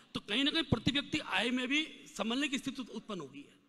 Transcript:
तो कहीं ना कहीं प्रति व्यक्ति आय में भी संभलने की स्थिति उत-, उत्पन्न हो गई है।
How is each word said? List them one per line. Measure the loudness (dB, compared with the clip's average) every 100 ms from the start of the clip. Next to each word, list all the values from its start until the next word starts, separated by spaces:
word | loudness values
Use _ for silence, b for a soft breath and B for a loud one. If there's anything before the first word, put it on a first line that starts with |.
| B -10
तो |
कहीं | 0 2
ना | 4
कहीं | 2 2
प्रति | 2 4
व्यक्ति | 2 0 -2
आय | 2 2 2
में | 2 2
भी | 2 0 -8 -14
संभलने | -2 0 2 0
की | 0
स्थिति | -2 -6
उत-, | -8
उत्पन्न | -8 -8 -8
हो | -8
गई | -12
है। | -16 -20